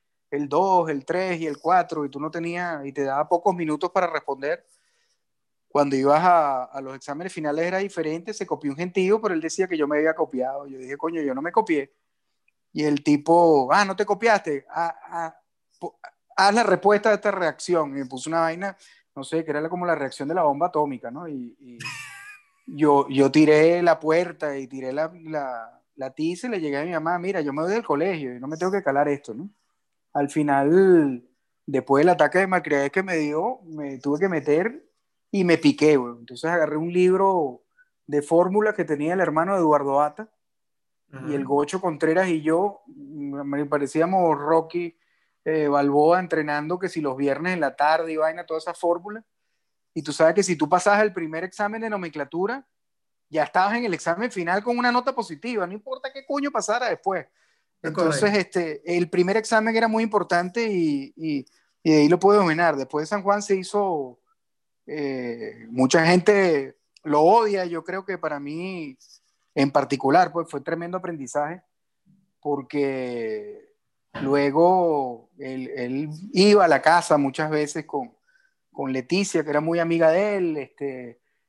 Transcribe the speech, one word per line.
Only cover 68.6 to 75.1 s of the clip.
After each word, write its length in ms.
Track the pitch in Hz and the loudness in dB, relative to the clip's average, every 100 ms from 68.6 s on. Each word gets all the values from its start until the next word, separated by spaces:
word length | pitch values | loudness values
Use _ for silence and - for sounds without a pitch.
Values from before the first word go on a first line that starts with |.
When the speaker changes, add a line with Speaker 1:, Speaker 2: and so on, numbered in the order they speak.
| 190 185 147 131 _ _ _ _ _ | -8 -10 -12 -16 _ _ _ _ _
Speaker 1:
en 160 | - 139 | 0 2
particular, 640 | 143 135 135 131 170 - | 2 0 -2 2 4 4
pues, 160 | 165 160 | 0 -6
fue 100 | 143 | -8
tremendo 360 | 160 165 175 185 | -6 -6 -6 -8
aprendizaje, 640 | 196 160 123 147 147 180 _ _ _ _ _ _ _ _ | -8 -10 -6 -4 -4 -8 _ _ _ _ _ _ _ _
porque 1300 | 147 143 127 147 139 131 127 120 113 107 104 - _ _ _ _ _ - | -6 -6 -4 -4 -2 -2 -6 -6 -6 -6 -10 -16 _ _ _ _ _ -8
luego 1080 | 139 143 143 147 175 185 170 147 127 | 0 2 2 4 4 4 2 0 -4